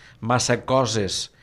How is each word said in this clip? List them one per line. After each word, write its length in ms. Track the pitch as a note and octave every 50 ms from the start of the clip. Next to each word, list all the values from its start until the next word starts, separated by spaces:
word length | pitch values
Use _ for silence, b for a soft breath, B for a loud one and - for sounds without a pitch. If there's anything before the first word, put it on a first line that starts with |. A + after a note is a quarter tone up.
| B B B B
massa 460 | - A2+ B2 A#2+ - - A#2+ A#2 -
coses 680 | - C3 C3 C3 A2 A2 A2 G2+ F2+ - - - - b b